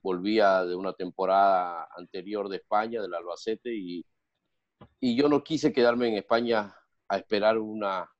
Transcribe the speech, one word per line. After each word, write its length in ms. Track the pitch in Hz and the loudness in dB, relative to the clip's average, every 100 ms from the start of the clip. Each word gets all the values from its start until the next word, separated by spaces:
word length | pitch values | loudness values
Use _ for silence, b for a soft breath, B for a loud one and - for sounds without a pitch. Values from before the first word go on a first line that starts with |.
volvía 640 | 98 92 98 107 101 95 | -2 -2 0 4 6 4
de 100 | 90 | 2
una 200 | 90 95 | -4 -6
temporada 920 | - 90 82 92 98 98 92 90 85 78 | -6 -10 -4 2 4 6 4 0 -8 -12
anterior 540 | 87 90 98 92 104 101 | -16 -14 -14 -8 -8 -6
de 80 | 95 | -8
España, 460 | _ 104 113 117 | _ -2 -2 -6
del 100 | 95 | -6
Albacete, 640 | 87 87 85 - 110 123 | -8 -8 -10 -6 -6 -6
y, 280 | 110 90 87 - _ _ _ _ _ _ _ - _ | -8 -8 -10 -12 _ _ _ _ _ _ _ -20 _
y 160 | 127 | -2
yo 140 | 120 147 | 2 2
no 160 | 143 | 2
quise 300 | - 151 151 | 0 -2 0
quedarme 340 | 117 120 120 123 | 4 2 4 0
en 60 | |
España 600 | 104 - 117 120 113 101 - _ _ _ | -2 0 0 2 0 -2 -12 _ _ _
a 120 | 98 | -6
esperar 400 | - 107 107 113 | -2 2 2 2
una 520 | 107 110 101 95 85 | -2 -4 -4 -4 -6